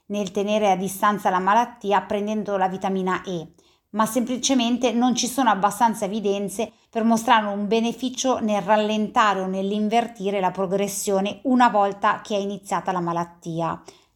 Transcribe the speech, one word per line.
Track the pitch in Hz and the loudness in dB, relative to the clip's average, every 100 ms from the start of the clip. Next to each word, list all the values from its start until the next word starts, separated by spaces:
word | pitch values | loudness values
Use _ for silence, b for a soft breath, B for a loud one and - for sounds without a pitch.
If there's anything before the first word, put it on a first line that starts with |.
| - | -10
nel | 208 202 | -6 -4
tenere | 214 202 214 208 | -2 0 2 4
a | 185 | 2
distanza | 190 - 208 208 208 | 0 0 0 2 2
la | 185 | 2
malattia | 185 220 240 - 196 196 | 2 2 2 -4 0 0
prendendo | 196 208 208 214 202 202 | 0 -4 -2 -4 -2 0
la | 185 | 0
vitamina | 190 196 190 185 180 | -2 -2 -2 0 -2
E, | - 175 156 b b b b | -4 -8 -8 b b b b
ma | 208 220 | -2 0
semplicemente | 254 247 247 - 269 233 240 247 | 0 -2 -2 0 2 2 0 0
non | 233 247 240 | 2 0 0
ci | 240 | -2
sono | - 247 | 0 2
abbastanza | 196 202 196 233 220 190 | 2 0 2 0 0 -4
evidenze | 220 196 196 202 - 220 b b | -4 -2 -2 -4 -4 -6 b b
per | 233 | -2
mostrare | 226 226 226 226 208 | 2 2 4 2 2
un | 202 208 | -4 0
beneficio | 226 226 226 254 254 262 240 | 0 0 -2 -6 -2 -2 0
nel | 220 208 | 0 0
rallentare | 190 214 214 214 208 240 214 190 | 2 2 2 0 0 2 2 2
o | 190 | -2
nell'invertire | 190 196 214 214 226 233 233 190 202 | -2 -2 0 2 2 0 -4 -4 0
la | 180 | 0
progressione | 175 190 196 202 196 - 196 196 - | 0 -2 0 -2 -4 -2 0 0 -4
una | 277 254 240 | 0 4 4
volta | 208 202 196 214 - | 4 0 2 0 0
che | - 208 | -2 -4
è | |
iniziata | 196 196 - 180 175 | -2 -6 -4 -4 -2
la | 180 | -2
malattia. | 170 170 170 - 175 165 160 170 B B B | -2 -2 -4 -8 -8 -4 -4 -6 B B B